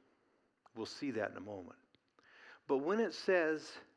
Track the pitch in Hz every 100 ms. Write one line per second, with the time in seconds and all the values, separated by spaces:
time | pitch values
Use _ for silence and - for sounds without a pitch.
0 | _ _ _ _ _ _ _ 110 107 -
1 | 143 110 101 - 98 101 85 - _ _
2 | _ _ - - - - - 135 147 214
3 | 214 151 - 185 156 156 151 - -